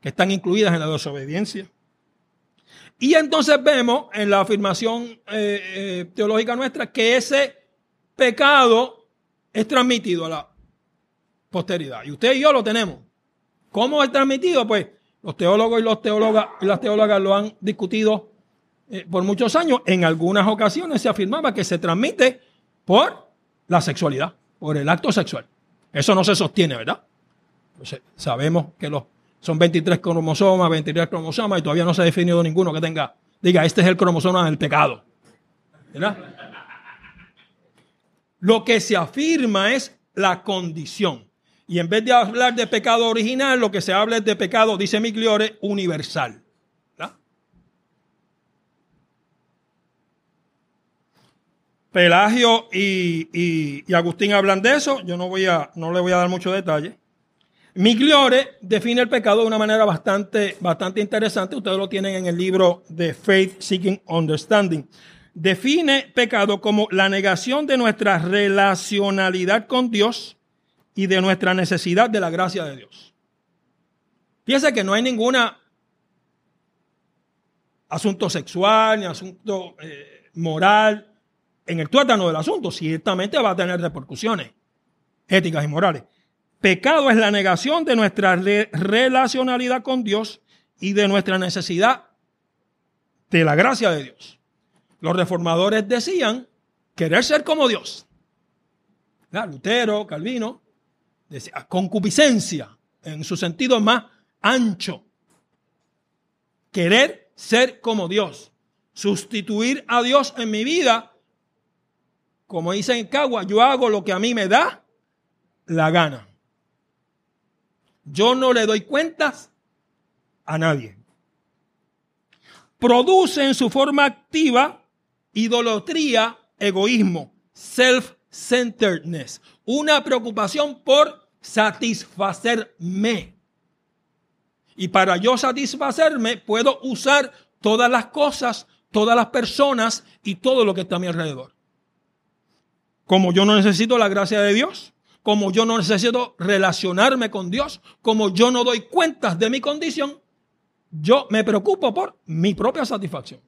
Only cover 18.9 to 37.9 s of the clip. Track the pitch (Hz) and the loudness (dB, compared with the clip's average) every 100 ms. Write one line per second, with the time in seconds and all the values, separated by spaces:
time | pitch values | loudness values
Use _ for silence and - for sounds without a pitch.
18.9 | 190 170 180 190 202 240 311 339 254 - | -16 -6 -2 -2 0 2 2 2 0 2
19.9 | 185 170 160 170 196 196 208 214 294 349 | 2 2 2 0 2 2 2 0 0 -4
20.9 | 269 254 202 190 277 311 208 185 175 175 | -2 -2 -2 -2 -2 -2 -2 -4 -2 -2
21.9 | 170 269 - 254 254 _ _ _ _ - | -2 -2 2 0 0 _ _ _ _ 2
22.9 | 196 339 - _ _ _ _ _ 175 160 | 2 2 -2 _ _ _ _ _ 0 0
23.9 | 143 160 135 160 _ _ _ 156 151 147 | -2 -2 -2 -6 _ _ _ -6 -4 0
24.9 | 170 285 208 170 120 - _ _ _ _ | 0 0 -2 -2 -6 -14 _ _ _ _
25.9 | 147 139 190 185 196 175 - 170 123 113 | -4 2 2 2 0 0 0 0 -2 -8
26.9 | 180 _ _ _ _ _ _ _ _ - | -8 _ _ _ _ _ _ _ _ -16
27.9 | 139 _ _ - 120 147 170 156 _ 147 | -16 _ _ -6 -2 0 0 -2 _ -8
28.9 | 147 - _ _ _ - 156 175 165 160 | -8 -10 _ _ _ -6 2 2 2 0
29.9 | 175 185 165 160 151 196 185 175 160 156 | -2 0 -2 -2 2 4 4 2 0 -2
30.9 | 156 165 175 160 196 220 180 151 156 170 | -2 -2 -4 -6 -4 -2 -2 0 0 0
31.9 | 180 170 165 175 170 170 160 180 156 160 | 2 2 2 2 2 2 2 0 -2 -6
32.9 | 156 135 _ _ _ 180 180 160 180 180 | -4 -8 _ _ _ 2 4 4 4 4
33.9 | 185 180 170 175 185 165 151 147 143 151 | 4 2 2 0 0 0 -2 -2 0 0
34.9 | 120 _ _ _ _ _ _ _ _ _ | -2 _ _ _ _ _ _ _ _ _
35.9 | 139 190 202 - - - - - - - | -6 -6 -6 -14 -20 -20 -20 -20 -20 -20
36.9 | - - - - _ _ _ _ _ _ | -20 -20 -20 -20 _ _ _ _ _ _